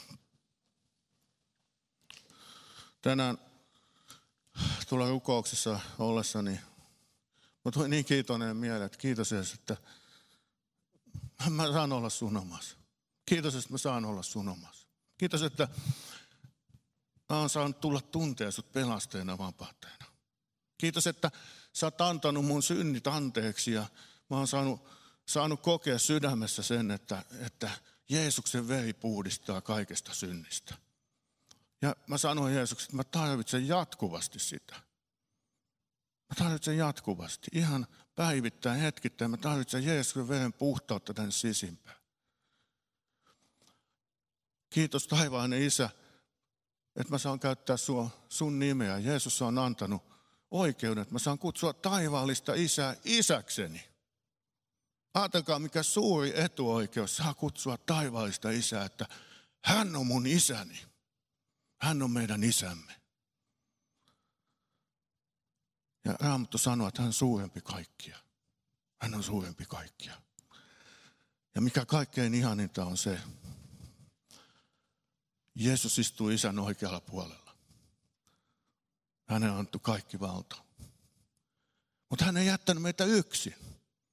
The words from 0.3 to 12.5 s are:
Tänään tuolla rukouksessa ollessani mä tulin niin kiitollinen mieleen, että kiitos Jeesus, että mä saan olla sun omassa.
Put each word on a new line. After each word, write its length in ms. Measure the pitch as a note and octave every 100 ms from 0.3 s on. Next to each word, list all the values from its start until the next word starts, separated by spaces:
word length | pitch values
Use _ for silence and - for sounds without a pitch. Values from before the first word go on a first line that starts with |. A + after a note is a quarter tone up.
| _ _ _ _ _ _ _ _ _ _ _ _ _ _ _ _ _ _ - - - - - - - - _
Tänään 360 | C3 C3+ B2+ - - _ _ _ _ _ _ - _ _ _ - - - -
tuolla 200 | B2+ B2
rukouksessa 720 | C3 - A#2+ G#2+ - A2+ G#2 - -
ollessani 600 | A2+ A2+ G#2+ G#2+ G2+ F#2+ - - - _ _ _ _ _ _ _ B2
mä 60 |
tulin 200 | C#3+ C#3+
niin 140 | D3 C3+
kiitollinen 520 | C#3 - A#2 A2+ A2+
mieleen, 280 | A#2+ A2 G2
että 120 | -
kiitos 340 | C3+ A#2 G#2
Jeesus, 220 | G#2+ F#2
että 240 | - - G#2+ - - _ - _ _ _ _ _ _ _ _ _ - - - D3
mä 220 | D#3 D#3
saan 220 | D#3 D3
olla 160 | C3 A#2
sun 280 | - A2+ G#2
omassa. 400 | F#2